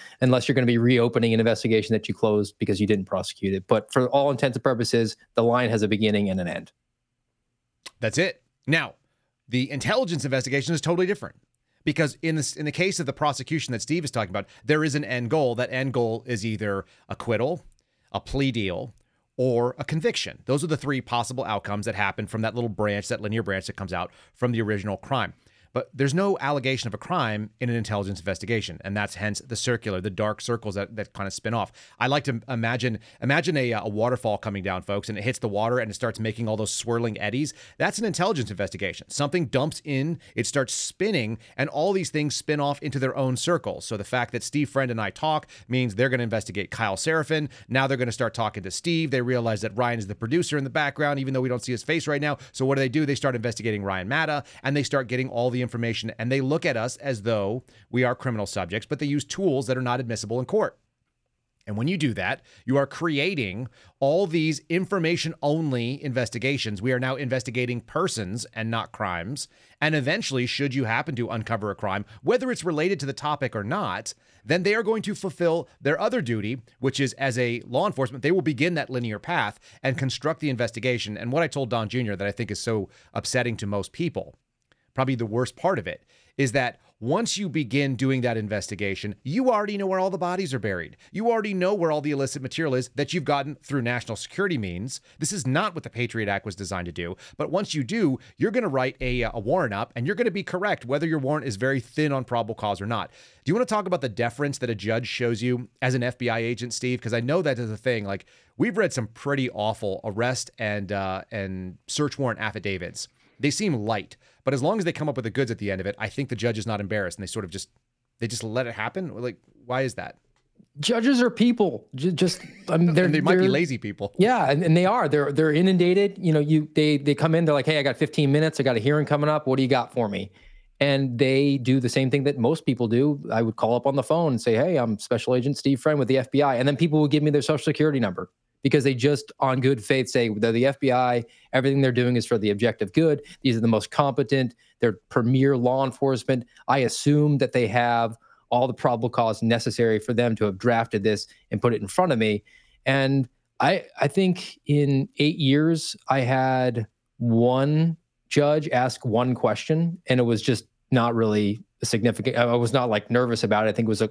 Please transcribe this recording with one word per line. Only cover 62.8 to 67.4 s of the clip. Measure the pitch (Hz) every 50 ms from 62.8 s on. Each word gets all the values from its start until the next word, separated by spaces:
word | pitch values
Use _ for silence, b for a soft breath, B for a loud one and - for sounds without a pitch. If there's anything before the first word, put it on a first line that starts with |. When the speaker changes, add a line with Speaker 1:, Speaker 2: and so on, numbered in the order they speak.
| 139
Speaker 2:
creating | 135 - - 165 170 151 139 143 190 202 147 113 95 90 107 131 - b b b b b b
all | 135 139 151 180 202 170
these | 156 170 156 160 151 143 - -
information-only | 165 180 190 175 202 190 165 160 175 - - 165 160 - - 147 151 160 160 147 131 120 117 120 135 - -
investigations. | 143 120 127 123 - - 120 - 135 143 - - 110 107 90
We | 101 127
are | 127 123
now | 127 131 135
investigating | 131 143 123 127 127